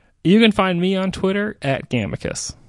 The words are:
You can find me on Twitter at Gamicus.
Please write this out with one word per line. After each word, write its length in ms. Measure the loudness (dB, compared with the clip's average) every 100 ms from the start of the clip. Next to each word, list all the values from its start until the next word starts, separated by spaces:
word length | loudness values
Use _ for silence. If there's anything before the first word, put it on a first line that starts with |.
| _ _
You 160 | 4 6
can 100 | 6
find 300 | 4 0 0
me 160 | 0 0
on 160 | -4
Twitter 440 | -2 -2 -2 -6 -6
at 260 | -4 -4 -4
Gamicus. 640 | -4 -4 -6 -8 -8 -12 -14